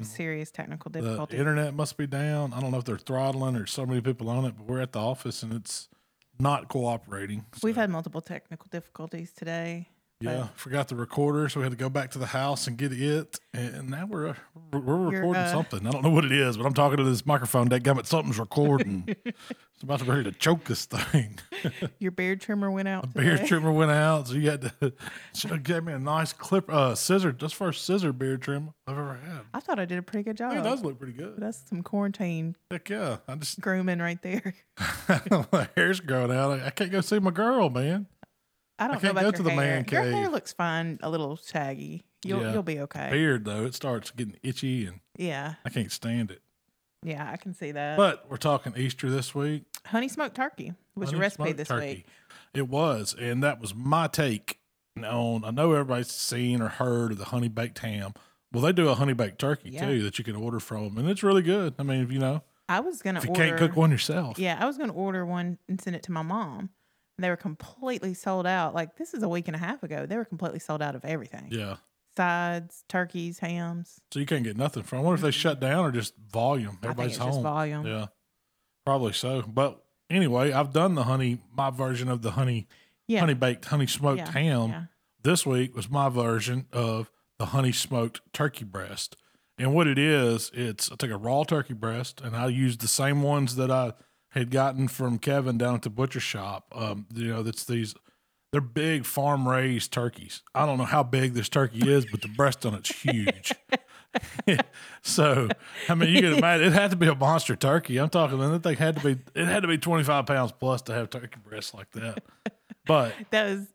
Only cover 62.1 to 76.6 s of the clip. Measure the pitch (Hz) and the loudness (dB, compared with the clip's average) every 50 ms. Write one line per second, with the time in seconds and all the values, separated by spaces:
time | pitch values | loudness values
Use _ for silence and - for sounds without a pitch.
62.1 | 131 135 135 131 139 151 - _ _ _ _ - 175 196 262 370 349 240 - 190 | 0 0 0 0 0 -2 -4 _ _ _ _ -2 -2 0 0 -2 -6 -6 -4 -4
63.1 | 190 175 - - 180 175 160 160 165 165 165 156 170 160 160 160 143 117 - - | -4 -2 -2 0 2 4 4 4 6 4 4 4 6 6 6 6 6 4 2 0
64.1 | 151 180 170 127 110 - 185 180 165 - 208 262 285 262 302 233 165 165 190 196 | 0 -2 -2 -2 -4 -4 -2 -2 0 0 -2 -2 -2 -2 -6 -6 -4 -4 -4 -4
65.1 | 185 185 180 175 180 175 175 175 175 - _ - 190 185 - 190 175 160 - - | -2 -4 -4 -4 -4 -4 -4 -4 -6 -8 _ -8 -8 -6 -6 -6 -8 -8 -6 -6
66.1 | 175 160 160 160 185 226 220 151 127 - - 185 _ _ _ _ _ _ _ _ | -4 -4 -4 -4 -4 -4 -4 -6 -8 -10 -10 -12 _ _ _ _ _ _ _ _
67.1 | _ - 185 180 175 170 - 202 151 - - - - - 254 262 247 202 - 190 | _ -4 -2 -2 -2 -2 -4 -8 -8 -8 -14 -20 -16 -8 -6 -6 -4 -4 -4 -6
68.1 | 180 - - 196 190 185 175 180 185 185 165 156 - 170 165 160 - - 320 - | -6 -4 -4 -2 -2 0 0 0 0 0 0 -2 -2 -4 -4 -6 -8 -12 -12 -10
69.1 | - 277 214 180 170 175 170 - 156 160 170 175 254 285 - 160 151 143 139 143 | -6 -4 -2 -2 -2 -2 -4 -4 -6 -6 -4 -6 -6 -8 -8 -8 -8 -8 -6 -6
70.1 | 196 233 226 - 185 165 185 165 - 160 - - 156 151 151 147 139 127 - 147 | -6 -6 -6 -6 -8 -6 -6 -6 -6 -6 -6 -6 -4 -4 -4 -4 -6 -6 -6 -6
71.1 | 160 151 113 - - 123 135 143 117 113 104 98 95 - _ _ _ _ _ _ | -6 -6 -6 -10 -14 -16 -10 -6 -6 -6 -4 -6 -8 -12 _ _ _ _ _ _
72.1 | - - 185 175 170 175 175 175 175 175 170 170 - - - - - 185 180 170 | -4 0 0 2 2 0 0 -2 -4 -4 -6 -10 -16 -20 -14 -6 -2 -2 -2 -2
73.1 | - 180 170 170 175 - - 170 175 170 170 170 170 170 175 - - - _ - | -4 -6 -6 -6 -6 -6 -6 -4 -4 -4 -4 -6 -6 -8 -10 -12 -16 -20 _ -8
74.1 | - 143 143 143 170 143 120 113 104 110 135 151 - 127 98 - - 127 139 170 | -4 -4 -2 0 0 0 0 -2 -2 -2 -2 -2 -2 -4 -8 -6 -4 0 2 2
75.1 | 180 175 175 147 135 - - 165 147 131 131 131 143 180 180 151 123 120 110 - | 2 4 2 2 2 2 2 0 0 2 0 0 2 2 2 2 0 -2 -4 -4
76.1 | - _ 107 107 98 113 117 131 143 135 | -10 _ -16 -6 -2 0 2 2 2 0